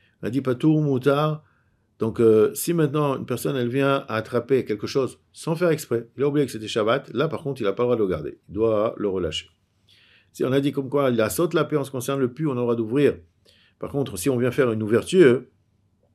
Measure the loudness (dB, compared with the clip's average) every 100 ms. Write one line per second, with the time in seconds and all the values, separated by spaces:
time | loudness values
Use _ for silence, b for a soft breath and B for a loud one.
0 | _ _ -6 -4 -2 0 2 2 2 0
1 | 2 2 0 -4 -10 _ _ _ _ _
2 | -4 4 6 6 4 0 -2 0 0 0
3 | -2 -2 -6 -6 -4 -2 -2 0 0 0
4 | -2 -6 -2 -4 0 0 0 -4 -4 -2
5 | -2 -6 _ -12 -6 -2 0 0 -2 -4
6 | -4 -4 0 0 0 -4 -6 -2 0 0
7 | -2 -4 -2 -4 -8 -4 -4 0 0 0
8 | 0 -2 -6 -12 -12 -2 0 0 0 -2
9 | -4 -2 -4 -6 -12 _ _ _ _ b
10 | b b b -6 0 0 0 -2 -2 0
11 | 2 2 0 0 0 0 0 -2 -2 -6
12 | -4 -2 -2 -2 -4 0 0 0 0 2
13 | 2 2 -8 _ b b b _ -8 -6
14 | -6 -4 -2 0 0 2 0 0 2 2
15 | 4 6 6 6 0 _ _ _ _ _
16 | _